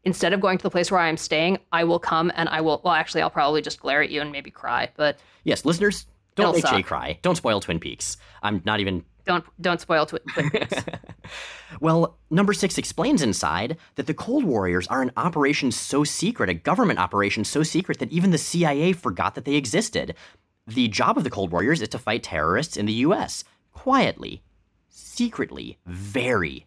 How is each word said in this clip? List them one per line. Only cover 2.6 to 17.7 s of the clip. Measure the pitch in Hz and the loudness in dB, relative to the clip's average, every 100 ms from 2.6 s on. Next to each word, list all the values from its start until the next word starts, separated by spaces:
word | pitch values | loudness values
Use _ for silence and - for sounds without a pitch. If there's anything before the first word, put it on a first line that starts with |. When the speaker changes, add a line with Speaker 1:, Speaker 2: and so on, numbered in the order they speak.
Speaker 1:
will, | 160 147 | 0 0
well, | 180 156 | 2 0
actually, | 160 165 | 0 0
I'll | 160 | 0
probably | - 147 151 | 2 2 2
just | 147 - | -2 -6
glare | - 143 | -2 0
at | 147 | 0
you | 147 | -2
and | 147 | -6
maybe | 143 139 | -8 -14
cry, | - - 120 117 - | -10 -4 -2 -2 0
but | 151 147 _ _ | 0 0 _ _
Speaker 2:
Yes, | 165 127 | -2 0
listeners, | 139 170 202 - - _ _ | 2 2 2 0 -10 _ _
don't | - 202 | 0 2
Speaker 1:
it'll | |
Speaker 2:
make | 170 | 4
Jay | 147 110 | 2 0
Speaker 1:
suck. | 92 | 0
Speaker 2:
cry. | 71 64 78 | -4 -6 -4
Don't | 175 160 | 0 0
spoil | 123 104 | 2 0
Twin | - 85 | 0 -4
Peaks. | 78 - - - - - | -4 -8 -8 -10 -14 -6
I'm | 104 104 92 | -2 -2 0
not | 107 | 0
even | 98 92 - _ - | 0 -2 -6 _ -2
Speaker 1:
Don't, | 175 - - | -2 -2 -6
don't | 175 170 | -2 -2
spoil | - 160 156 | 0 0 0
Twi-, | - - | -4 -6
Twin | - 147 | -4 -2
Peaks. | 214 - 160 - | -2 -2 -4 -6
Speaker 2:
<laughs> | - - - - - - - - - | -12 -16 -20 -16 -16 -16 -18 -16 -2
Well, | 160 165 165 - - | 2 4 2 -2 0
Number | 165 202 | 2 2
Six | 202 196 - | 2 0 -2
explains | - - 233 269 | -6 -2 2 2
inside | 127 90 80 82 117 165 - | 2 0 0 -2 -2 -6 -12
that | - 135 | -8 -6
the | 151 | -4
Cold | - 277 | -2 0
Warriors | 220 113 92 87 90 | 2 2 2 0 0
are | 127 | -2
an | 127 - | -2 -2
operation | 156 165 139 147 135 | -2 2 2 2 0
so | 113 - 139 | -2 -2 0
secret, | 147 - 135 - 98 | 0 0 -2 0 -2
a | 85 | 0
government | - 185 214 98 | 0 2 2 2
operation | 92 101 101 110 | 0 2 2 0
so | 104 143 | -2 0
secret | 160 | 0